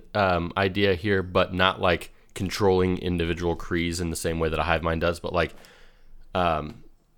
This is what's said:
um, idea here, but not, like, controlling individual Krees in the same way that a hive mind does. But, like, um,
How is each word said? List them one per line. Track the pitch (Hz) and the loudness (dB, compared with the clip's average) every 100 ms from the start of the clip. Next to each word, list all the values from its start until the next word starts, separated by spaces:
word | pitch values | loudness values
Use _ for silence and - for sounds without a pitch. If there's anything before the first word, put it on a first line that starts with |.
| - | -4
um, | 107 95 87 87 - | 0 2 2 0 0
idea | 98 95 98 | 0 2 2
here, | 87 107 95 | 2 0 -2
but | 92 92 90 | 0 0 2
not, | 90 92 92 | 2 2 2
like, | 95 87 - - - | 2 0 -2 -20 -16
controlling | - 90 - 101 92 92 90 | -8 -6 0 4 4 2 0
individual | 90 87 82 85 87 80 | -2 -2 -2 -2 -2 -4
Krees | - 87 85 85 | -2 -2 -2 -2
in | 85 | -4
the | 80 | -4
same | 85 82 | -4 0
way | 80 | 0
that | 78 | 0
a | |
hive | 76 82 | 0 0
mind | 82 82 | 0 0
does. | 85 82 | 0 -2
But, | 82 | -2
like, | 85 80 - - - - - - - - | -2 -2 -4 -20 -20 -20 -20 -20 -20 -6
um, | 95 87 76 73 - - - _ | 0 0 0 -4 -12 -20 -20 _